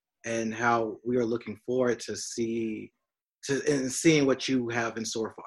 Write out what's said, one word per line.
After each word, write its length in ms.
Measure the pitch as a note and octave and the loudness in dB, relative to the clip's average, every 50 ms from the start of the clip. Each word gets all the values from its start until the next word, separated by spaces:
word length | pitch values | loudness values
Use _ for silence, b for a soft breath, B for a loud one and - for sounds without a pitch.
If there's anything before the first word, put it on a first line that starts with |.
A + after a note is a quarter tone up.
| _ _ _ _ - | _ _ _ _ -6
and 280 | A#2 A#2 A2+ A2+ A2+ A2 | -4 -2 -2 -2 -2 -2
how 440 | A2 A#2+ A#2 A#2 A#2 A2+ A2 G2 - - | 0 2 2 4 4 2 0 -4 -6 -4
we 120 | A#2 B2 | -2 0
are 80 | B2 A#2+ | 2 2
looking 320 | A2+ A#2 A#2+ - - G#2 G2+ _ | 2 0 -2 -4 -8 -10 -10 _
forward 360 | - B2 B2+ B2+ B2 A2+ A2+ | -2 0 2 2 2 2 0
to 160 | - - G#2 | -4 -6 -8
see, 720 | F#2+ - - - - A#2 A2+ A2+ A#2 A2+ A2 A2 G#2+ G#2+ - - _ _ _ _ _ _ _ _ _ - | -8 -8 -8 -4 -4 -2 -2 -2 -2 -2 -4 -4 -6 -10 -12 -16 _ _ _ _ _ _ _ _ _ -6
to, 180 | - C#3 C3 - D3 D3 | -4 -2 0 0 0 0
and 180 | C#3 C3 C3 | 0 0 -2
seeing 360 | B2 - - E3+ D#3+ D3+ C#3 | -4 2 4 6 6 6 6
what 220 | C3+ B2+ B2 - - | 4 4 2 0 0
you 200 | C3+ B2+ A#2+ A#2 | 0 0 0 0
have 280 | A#2 A#2+ A#2 A2+ A2+ | 0 0 -2 -2 -4
in 80 | A2+ A2 | -4 -6
store 280 | A2 - A2+ A2 G#2 - | -4 -4 -4 -4 -4 -6
for 120 | - - | -10 -10